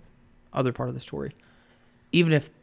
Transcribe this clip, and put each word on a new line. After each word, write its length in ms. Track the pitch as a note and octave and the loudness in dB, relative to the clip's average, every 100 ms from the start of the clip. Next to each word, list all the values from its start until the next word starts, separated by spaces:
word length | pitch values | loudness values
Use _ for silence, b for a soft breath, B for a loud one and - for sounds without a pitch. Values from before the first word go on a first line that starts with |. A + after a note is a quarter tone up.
| - _ _ _ _ | -18 _ _ _ _
other 180 | C3+ B2+ | -2 -2
part 180 | B2 B2+ | -2 -6
of 60 | |
the 60 | B2+ | -8
story. 320 | - C#3+ C#3 - b b b b b b b | -10 -8 -10 -12 b b b b b b b
Even 220 | E3+ E3+ | 4 4
if 160 | D3+ - - | 2 0 -14